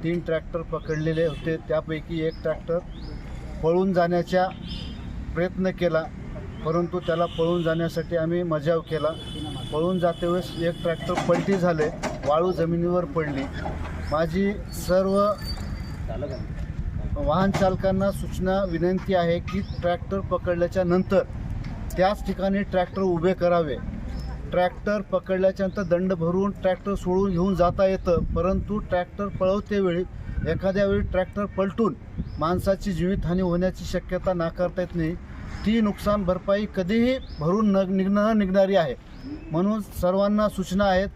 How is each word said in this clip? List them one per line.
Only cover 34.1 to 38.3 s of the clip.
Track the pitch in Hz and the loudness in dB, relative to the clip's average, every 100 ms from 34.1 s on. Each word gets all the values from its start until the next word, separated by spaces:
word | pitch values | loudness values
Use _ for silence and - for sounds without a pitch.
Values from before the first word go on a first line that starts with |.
| 180 190 | -4 0
नाकारता | 175 165 165 175 160 | 0 -2 -2 -2 -2
येत | 180 175 | -4 -2
नाही. | 160 175 - - - - 190 | -2 -4 -10 -12 -10 -4 2
ती | 226 | 4
नुकसान | 214 190 - 208 | 2 0 0 0
भरपाई | 180 180 - 202 208 - | 2 0 2 0 0 -2
कधीही | 180 226 240 262 - - | 0 2 4 2 -4 -4
भरून | 147 196 214 | 0 2 4
न | 190 190 | 4 2
निघ-, | 190 190 | 2 2
न | 202 208 | 4 4